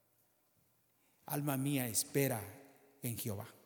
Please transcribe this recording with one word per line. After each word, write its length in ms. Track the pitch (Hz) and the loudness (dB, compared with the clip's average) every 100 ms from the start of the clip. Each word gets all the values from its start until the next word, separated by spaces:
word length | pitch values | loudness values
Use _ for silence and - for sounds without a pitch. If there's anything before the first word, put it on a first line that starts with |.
| _ _ _ _ _ _ _ _ _ _ _ _ - | _ _ _ _ _ _ _ _ _ _ _ _ -4
"Alma 320 | 147 147 135 | -2 0 0
mía, 300 | 139 139 123 | 2 2 2
espera 520 | 101 - 143 131 117 98 - - - - - | 0 2 4 4 2 -4 -12 -20 -20 -20 -8
en 160 | 123 110 | -6 -4
Jehová". 300 | 117 101 110 - | -4 -4 -8 -16